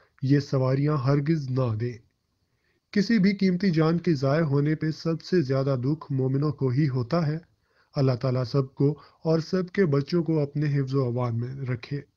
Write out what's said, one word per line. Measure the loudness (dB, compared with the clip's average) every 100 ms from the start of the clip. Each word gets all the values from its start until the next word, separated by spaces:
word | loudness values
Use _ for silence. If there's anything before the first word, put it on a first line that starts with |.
| _ _
ये | 2 2
सवारियां | 2 0 0 0 0 0
हरगिज़ | 2 2 2 -2 -2
ना | -2 -2 -2
दें। | -6 -8 _ _ _ _ _ _ _ _ _
किसी | -2 2 2
भी | 2
कीमती | 2 0 2 2
जान | 4 2 2
के | 0 0
ज़ाय | 2 2
होने | 2 0 0 0
पे | -4
सबसे | -4 -4 -4 0 0
ज़्यादा | 2 0 0 0
दुख | -2 -4 -4
मोमिनों | -2 0 0 -2
को | -2 -2
ही | 2 0
होता | 0 -2 0
है। | 0 -4 -8 _ _ _ _ 0
अल्लाह | 0 0
ताला | 0 -2 0
सबको | 0 -2 0 0 0 -8 _ 0
और | 0
सबके | 0 -4 -2 0 2
बच्चों | 2 0 0
को | 0 0
अपने | -2 -2 0
हिफ्ज़-ओ-अमान | 0 0 0 0 0 -2 -2
में | -4 -6 -6
रखे। | -6 -6 -10 -10